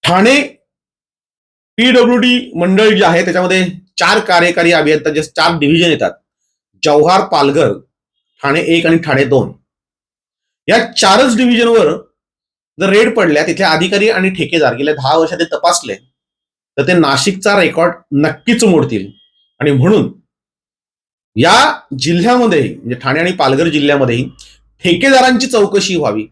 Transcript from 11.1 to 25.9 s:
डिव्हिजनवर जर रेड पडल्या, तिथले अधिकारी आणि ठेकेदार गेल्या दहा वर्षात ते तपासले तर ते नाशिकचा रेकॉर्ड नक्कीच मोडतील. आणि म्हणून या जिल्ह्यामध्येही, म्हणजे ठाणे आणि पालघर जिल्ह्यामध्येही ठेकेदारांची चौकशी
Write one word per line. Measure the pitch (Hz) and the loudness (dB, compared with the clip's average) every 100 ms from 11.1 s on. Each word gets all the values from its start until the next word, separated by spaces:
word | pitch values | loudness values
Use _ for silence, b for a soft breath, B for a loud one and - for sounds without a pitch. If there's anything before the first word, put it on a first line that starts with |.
| 208 269 220 | 2 2 2
डिव्हिजनवर | 254 233 233 226 160 - - _ _ _ _ _ _ - | 2 2 2 2 2 -2 -12 _ _ _ _ _ _ -6
जर | 190 | 0
रेड | 202 247 247 | 2 2 0
पडल्या, | 180 147 175 | 0 0 -2
तिथले | 165 190 | -2 0
अधिकारी | 160 185 202 214 | 0 0 2 0
आणि | 185 190 | 0 -2
ठेकेदार | 185 147 170 135 123 | -4 -4 0 0 0
गेल्या | 143 | -4
दहा | 151 135 160 | -2 0 0
वर्षात | 160 - | 0 -4
ते | 165 | -6
तपासले | 151 170 - 127 95 _ _ _ _ _ _ _ - | -2 -2 -2 -6 -14 _ _ _ _ _ _ _ -6
तर | 139 | 0
ते | 180 | 2
नाशिकचा | 151 135 - 190 208 202 | 2 0 -2 -4 -2 0
रेकॉर्ड | 160 - 175 - _ 139 | 0 0 -4 -4 _ -2
नक्कीच | 151 - - 240 | -2 -4 -4 0
मोडतील. | 220 165 127 110 98 - _ _ _ _ | 2 2 0 -4 -8 -18 _ _ _ _
आणि | 147 | -2
म्हणून | 139 156 208 - - _ _ _ _ _ _ _ _ _ _ _ 107 | 0 2 2 0 -8 _ _ _ _ _ _ _ _ _ _ _ -2
या | 156 220 294 - _ 135 | 2 4 2 -2 _ -8
जिल्ह्यामध्येही, | 139 170 202 247 233 165 113 - | -2 0 2 2 2 0 -2 -6
म्हणजे | 113 123 | -10 -8
ठाणे | 131 147 | -4 -2
आणि | 175 | -2
पालघर | 185 139 135 165 | 0 0 2 0
जिल्ह्यामध्येही | 151 143 143 127 117 131 - B B _ _ | 0 0 0 0 -2 -6 -12 B B _ _
ठेकेदारांची | 180 170 277 262 254 247 254 | -2 0 2 4 4 0 -2
चौकशी | 233 202 202 - | 0 0 0 -2